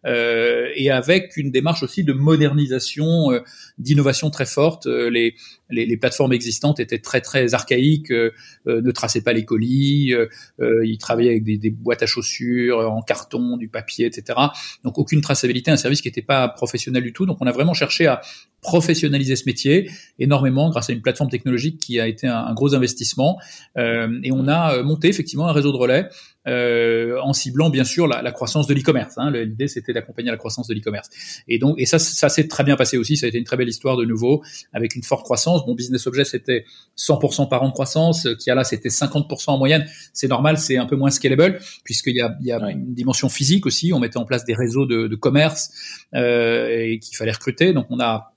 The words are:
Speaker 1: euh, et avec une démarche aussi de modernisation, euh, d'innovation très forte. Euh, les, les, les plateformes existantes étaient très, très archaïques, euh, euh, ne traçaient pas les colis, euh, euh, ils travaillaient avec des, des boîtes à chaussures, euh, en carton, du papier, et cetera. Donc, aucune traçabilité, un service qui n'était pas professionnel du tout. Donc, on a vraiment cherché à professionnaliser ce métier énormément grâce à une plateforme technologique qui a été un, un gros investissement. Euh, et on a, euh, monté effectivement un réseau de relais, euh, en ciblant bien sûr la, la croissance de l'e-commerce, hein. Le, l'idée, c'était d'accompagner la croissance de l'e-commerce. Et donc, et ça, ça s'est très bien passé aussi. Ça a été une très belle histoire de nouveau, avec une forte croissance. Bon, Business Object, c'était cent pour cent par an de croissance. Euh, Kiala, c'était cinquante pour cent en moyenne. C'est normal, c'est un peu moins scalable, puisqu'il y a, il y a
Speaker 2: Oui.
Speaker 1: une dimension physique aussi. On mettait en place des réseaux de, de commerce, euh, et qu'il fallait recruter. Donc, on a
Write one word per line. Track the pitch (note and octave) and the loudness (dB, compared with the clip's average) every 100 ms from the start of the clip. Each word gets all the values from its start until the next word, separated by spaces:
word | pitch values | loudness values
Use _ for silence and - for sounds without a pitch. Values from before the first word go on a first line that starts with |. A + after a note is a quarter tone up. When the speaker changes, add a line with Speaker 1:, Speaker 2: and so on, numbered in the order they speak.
| - | -2
Speaker 1:
euh, | A#2+ A#2 A2+ A#2+ A#2+ B2+ D3 | 0 0 2 2 0 -2 0
et | C3+ | 2
avec | C3 B2 F#3 F3+ - | 2 4 2 2 -6
une | C#3 | 0
démarche | B2+ D3+ E3 | 0 0 -2
aussi | C3 - | -4 0
de | D#3 | 0
modernisation, | C3 D3 D#3 D3 D3 C#3 B2+ - C#3+ D#3+ E3+ D3 | 4 4 6 4 2 0 -2 -4 -2 2 2 4
euh, | B2 - - - - | 0 -4 -20 -20 -10
d'innovation | B2+ D3 C#3 C3 D#3 | 2 4 4 2 -2
très | D3 C3 | -2 -2
forte. | - D#3 D#3 B2+ | 2 2 2 -4
Euh, | B2 A#2+ | 0 0
les, | A#2+ A#2 - - - _ | 2 0 -2 -20 -20 _
les, | A#2+ A2+ | -4 -2
les | A2+ | 0
plateformes | B2 - C3+ | 0 2 2
existantes | B2 A#2 G#2+ D3 D3 | 2 -2 -2 0 0
étaient | A2+ A#2+ | -2 -6
très, | - B2+ | -2 -4
très | - C#3 B2 | 0 0 2
archaïques, | A#2 - B2 C#3+ D#3 D3+ | 0 2 2 4 2 0
euh, | A#2 A2+ - - _ C3 | 0 0 -4 -20 _ -2
euh, | A#2 | 0
ne | B2 | 0
traçaient | B2 A#2 A#2+ | -2 -2 -2
pas | A2+ | 0
les | A2+ | 0
colis, | A2 A2 A#2 C3 C#3 C#3+ C3+ | 0 -2 2 2 4 2 2
euh, | B2 A2+ - - - | 2 0 -6 -20 -4
euh, | A#2+ A2+ A2+ | 0 2 0
ils | A2+ | -4
travaillaient | - A#2 A#2+ | -2 2 4
avec | A2+ | 2
des, | A2 G#2+ | 0 -2
des | G#2+ | -2
boîtes | A2 A2+ A#2 | -2 -2 0
à | A2 | 0
chaussures, | B2 A2+ - B2 B2 A#2+ A#2 | -2 -6 -6 -4 0 0 0
euh, | A2+ | 0
en | A2 | -2
carton, | A2 A#2+ - - B2 A#2+ | -4 -6 -4 -4 -4 -4
du | A2+ | -8
papier, | A2+ A2 - A#2+ | -10 -10 -2 -2
et | |
cetera. | - A2+ A#2 C#3+ - - - | -2 -6 0 0 -2 -16 -10
Donc, | B2+ D3+ | -8 -4
aucune | D3 D#3 | 0 0
traçabilité, | D3 C3+ B2 B2 C#3+ | 2 0 0 -2 0
un | D3 | 0
service | B2 C#3+ | 0 -2
qui | A#2+ | -2
n'était | A#2+ | -8
pas | A2+ C#3 B2 | -2 0 0
professionnel | - B2+ A#2+ - B2+ | -2 -6 -4 -4 -4
du | B2 | -4
tout. | - F#3 | -2 -2
Donc, | - | 0
on | B2 | -2
a | |
vraiment | A#2+ D#3+ | 2 0
cherché | D#3+ D3+ - D#3+ | 2 -2 2 2
à | B2+ - - _ _ | 2 -4 -20 _ _
professionnaliser | - F3+ E3+ D#3+ D3+ C#3 C3+ | 0 2 2 0 2 0 0
ce | B2+ C3+ | 0 -2
métier | A#2+ C3+ E3 G3 - - - | -2 2 2 0 -12 -20 -2
énormément | B2+ C#3+ C3+ C3 D#3+ | 2 4 4 2 2
grâce | C3+ - | 0 -4
à | |
une | A#2+ | -2
plateforme | C3 B2+ C#3 | -2 -2 -2
technologique | A#2+ C3 B2 D3 D#3+ | -2 -2 -2 -2 -6
qui | - A#2 | -4 -2
a | A2+ | -2
été | G#2+ C3 | -2 -4
un, | A2+ | -2
un | A#2 | -4
gros | A2+ C#3 C#3 | 0 2 2
investissement. | B2 - A#2 - C#3+ F#3 - - - B2+ | 0 -2 -6 0 0 0 -10 -20 -10 -4
Euh, | A#2 A#2 A2+ A#2+ | -2 0 -2 -4
et | C3 | -2
on | C3 C3+ | -2 0
a, | D#3+ E3 B2+ | 2 2 0
euh, | |
monté | C#3 D#3 D#3+ | 0 2 2
effectivement | G3+ D#3 C#3 E3 | 2 -4 -2 0
un | |
réseau | D3 C#3+ | 2 2
de | C3 | 2
relais, | B2 C3+ F#3 - - _ C3+ | 4 2 0 -12 -20 _ -4
euh, | B2 B2 A#2 A#2 A#2 A#2 B2+ | 0 2 2 2 2 0 -2
en | C3 | -2
ciblant | C#3 C3+ B2+ D#3+ | -2 -2 2 4
bien | C3+ | 4
sûr | B2+ - D#3+ | 0 2 0
la, | A#2+ | 0
la | B2 | -4
croissance | - B2 D3+ C#3+ | -6 -2 0 2
de | |
l'e-commerce, | C#3 C3 C3+ G#2+ - | 2 2 2 -2 -4
hein. | C#3+ | -4
Le, | C3 | -2
l'idée, | A2 A2 C#3 | -4 -4 -6
c'était | A#2+ A#2 | -4 -6
d'accompagner | A2+ G#2 A#2+ A#2+ | -6 -6 -8 -6
la | A2+ | -6
croissance | A2+ A2 A2+ | -8 -8 -6
de | |
l'e-commerce. | G#2+ A2 G#2 - - - - - | -4 -4 -8 -12 -20 -18 -16 -6
Et | A#2 | 0
donc, | C3 D3+ | 0 0
et | B2+ | 0
ça, | E3 | 0
ça | D#3+ - C#3+ | 0 0 0
s'est | - D#3 | 2 0
très | - | 0
bien | C#3 C#3 | 0 2
passé | B2+ B2+ | 2 0
aussi. | A2+ D3+ | 0 0
Ça | A#2+ | 0
a | |
été | A#2 | -4
une | |
très | A#2+ B2+ | -4 -2
belle | A#2+ | -2
histoire | A2+ C3+ B2+ | -2 -2 0
de | |
nouveau, | A#2 A2+ A#2+ D3+ - - - | 0 0 2 0 -2 -20 -10
avec | - A#2 | -6 -4
une | B2+ | -6
forte | - C#3 | -4 -4
croissance. | - A#2+ D#3+ E3+ B2+ | -2 -2 2 0 0
Bon, | |
Business | A#2+ B2 B2+ C3 | -6 -4 -4 -2
Object, | C3 C#3 | 0 -2
c'était | B2 - A#2+ - - _ | -2 -4 -4 -4 -20 _
cent | - - D3 | -10 -2 0
pour | D3+ | 0
cent | - - | 0 -2
par | B2 | 0
an | C3+ | 0
de | |
croissance. | - C3+ D#3 E3 E3 B2+ | -2 -2 2 2 2 -2
Euh, | A#2 | -4
Kiala, | - B2 | 0 0
c'était | B2 A#2 A#2+ | 0 -4 -4
cinquante | - C#3+ D3+ C#3+ | -2 -2 -2 -4
pour | C3 | -6
cent | - | -2
en | C3+ | 2
moyenne. | C3+ D#3 D3+ - - | 4 2 0 -12 -16
C'est | - C3 | -4 -2
normal, | B2 D3 D#3 | 2 2 2
c'est | - B2+ | 2 0
un | A#2+ | 0
peu | C3+ | 2
moins | C3+ | 2
scalable, | - C3+ C3 F3+ G3 - - | 2 2 4 4 2 -10 -20
puisqu'il | - - C3+ B2 | -6 -4 -2 0
y | |
a, | A#2+ C#3+ | -2 -4
il | B2 | -4
y | |
a | A#2 | -4
Speaker 2:
Oui. | G#2 | -4
Speaker 1:
une | C3+ B2 | -6 -8
dimension | B2 B2 B2 C#3 | -4 -2 0 -2
physique | - C#3 F#3+ D3 | 0 2 2 2
aussi. | - E3+ | -2 0
On | D#3 | 0
mettait | A#2 B2 | 0 -4
en | |
place | A2+ B2 | -4 -4
des | A#2+ | -2
réseaux | A2 B2 B2 C3+ | -2 0 0 0
de, | A#2 A2+ | 0 -2
de | A2 | 0
commerce, | C3+ C3+ D#3 D3+ - - - - _ | 2 4 4 0 -10 -12 -18 -18 _
euh, | B2+ B2 A#2+ A#2 A#2 A#2 | -2 2 2 2 0 0
et | A#2 A2+ A2+ | -2 -2 -4
qu'il | - - | -8 -6
fallait | A2+ | -4
recruter. | G#2+ - - F3 | -2 -6 2 4
Donc, | D#3 B2+ | 4 -2
on | B2 | -2
a | A#2+ A2 - | -2 -2 -8